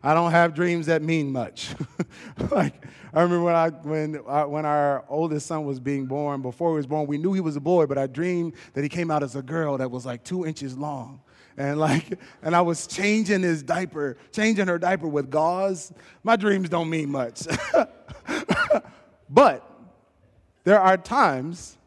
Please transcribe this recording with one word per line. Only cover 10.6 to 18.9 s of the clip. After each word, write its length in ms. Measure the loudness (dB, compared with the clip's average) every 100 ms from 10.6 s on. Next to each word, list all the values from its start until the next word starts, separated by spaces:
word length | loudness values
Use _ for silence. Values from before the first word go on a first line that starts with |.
| -10 -8
long. 460 | -8 -8 -12 -18 _ _ _ -6
And, 220 | -4 0
like, 400 | 2 0 -2 -12 -12 -10
and 120 | 0
I 60 | 2
was 260 | 4 0 -6
changing 560 | -2 0 2 2 0
his 200 | 2 -2
diaper, 560 | -2 -2 -2 -4 -6 -6 -10
changing 360 | 0 2 2 0
her 120 | 0
diaper 300 | 0 0 0
with 220 | -2 0
gauze. 600 | 0 2 2 -2 -2 -8 -20 -20 -8
My 140 | 0 2
dreams 320 | 4 2 0
don't 220 | -2 -2
mean 200 | -2 -2
much. 360 | -2 -4 -6 -6 -6 0
<laughs> 140 | 2 0 -6 -20 -18 -8 -8 -2 0 2 0 0